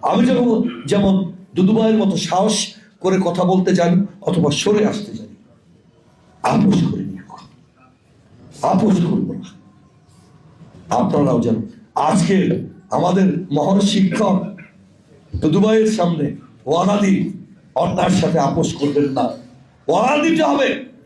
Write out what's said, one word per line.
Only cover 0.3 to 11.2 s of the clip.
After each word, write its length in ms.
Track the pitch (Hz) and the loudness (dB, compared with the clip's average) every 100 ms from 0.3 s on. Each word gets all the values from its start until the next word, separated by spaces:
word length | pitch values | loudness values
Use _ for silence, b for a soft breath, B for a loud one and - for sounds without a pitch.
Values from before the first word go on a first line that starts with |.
| 254 240 220 - - - | 2 2 0 -2 -6 -2
যেমন 460 | 196 196 190 - - - | 0 2 2 -2 -10 -10
দুদু 200 | - 190 | 0 2
ভাইয়ের 240 | 220 220 214 | 2 2 2
মতো 180 | 196 170 | 0 -2
সাহস 500 | - 180 214 214 - B B B | -2 0 0 -2 -6 B B B
করে 160 | 185 190 | -2 0
কথা 200 | 180 180 | 0 0
বলতে 300 | 180 190 185 | 2 2 2
জানি 320 | 185 170 185 202 - | 2 2 2 0 -4
অথবা 300 | - 175 143 | -4 0 0
সরে 360 | 143 - 208 - | 0 0 2 0
আসতে 260 | - - | -2 -10
জানি, 220 | - - - _ _ _ _ _ _ _ _ _ _ | -14 -16 -20 _ _ _ _ _ _ _ _ _ _
আপোষ 500 | - - - - - | -2 2 4 2 0
করিনি 220 | 95 98 | -2 -8
এখন, 320 | 95 - - - _ _ _ _ _ _ _ _ - - - | -10 -16 -20 -20 _ _ _ _ _ _ _ _ -20 -20 -6
আপোষ 420 | 139 190 214 185 170 | -2 0 2 2 2
করব 220 | - - | -2 -4
না। 100 | - - - - _ _ _ _ _ _ - - - - - - | -8 -14 -20 -20 _ _ _ _ _ _ -20 -20 -20 -20 -20 -6
আপনারাও 500 | 117 - 147 | -2 0 0